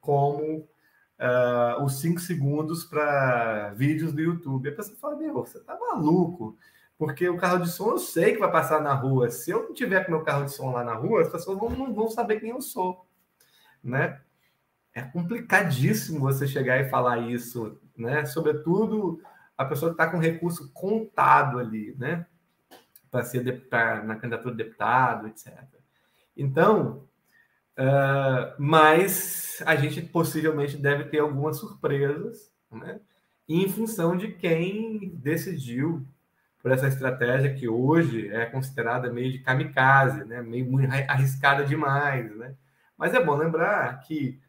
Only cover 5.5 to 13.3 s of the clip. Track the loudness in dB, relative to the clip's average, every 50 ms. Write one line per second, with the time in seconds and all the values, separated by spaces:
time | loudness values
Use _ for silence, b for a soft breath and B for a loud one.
5.5 | -12 -18 -16 -14 -12 -8 -6 -4 -2 0 2 4 4 4 4 2 -2 -6 -10 -12
6.5 | -14 b b b b b b b b -6 -6 -4 -2 -2 -2 -2 0 0 0 2
7.5 | 2 2 0 -2 -4 -2 -2 -2 -2 -2 -4 -4 0 2 4 4 4 4 2 2
8.5 | 2 2 2 2 2 0 2 0 0 0 0 2 2 2 2 0 -2 -4 -4 -4
9.5 | -4 -4 -4 -6 -6 -4 -2 0 0 0 0 0 -2 -2 0 0 -2 -2 -2 -4
10.5 | -6 -6 -6 -4 -4 -4 -4 -4 -4 -4 -2 2 2 2 2 2 0 -6 -6 -6
11.5 | -6 -4 -4 -4 -4 -4 -4 -4 -2 -2 -2 -2 -2 -2 -2 -2 -2 -4 -4 -6
12.5 | -8 -8 -10 -8 -6 -4 -4 -4 -4 -8 -14 _ _ _ _ _